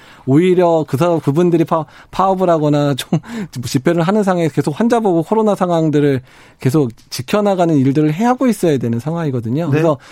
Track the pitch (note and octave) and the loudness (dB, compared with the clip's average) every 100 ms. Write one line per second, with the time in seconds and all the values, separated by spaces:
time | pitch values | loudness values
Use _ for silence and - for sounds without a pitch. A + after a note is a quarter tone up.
0 | - - - C#3 F#3 F3+ F3 E3 D3 B2+ | -10 -10 0 2 4 4 2 2 0 -2
1 | F3 E3 D3 C#3+ F3+ E3 D#3+ E3 D3+ - | 0 0 0 0 2 2 0 -2 -4 -14
2 | - - F#3+ F#3+ F3+ E3 D3+ D3 C#3+ C3+ | -10 -2 0 0 0 2 2 0 0 -2
3 | - D#3 - A#3 F#3 - - C3 D3+ E3+ | -4 -4 -4 -10 -10 -10 -6 -2 0 0
4 | E3 G#3+ G3 F3+ E3 - D3+ C#3+ A3+ A#3 | 0 0 0 0 0 -2 -4 -2 0 0
5 | A3 E3+ D#3 A3 A3 F#3+ F3+ E3+ D#3+ D3 | 2 0 0 0 0 0 0 0 0 2
6 | D3 C3+ - - - - C3+ D3+ B2+ - | 2 0 -4 -18 -20 -6 0 0 0 -4
7 | - - B2 G#3 G#3 F#3 E3+ D3+ C3 C#3 | -14 -12 -4 0 0 2 2 2 2 2
8 | D3+ D#3 A#3 B3+ C4 G#3 F3 C#3 A#2+ A#2 | 0 0 0 0 0 0 0 0 -2 -4
9 | D#3 E3+ D#3 B2 A2+ C3+ E3+ C#3+ D#3+ C#3 | -4 -6 -4 -4 -4 -4 -2 0 0 -2
10 | - | -6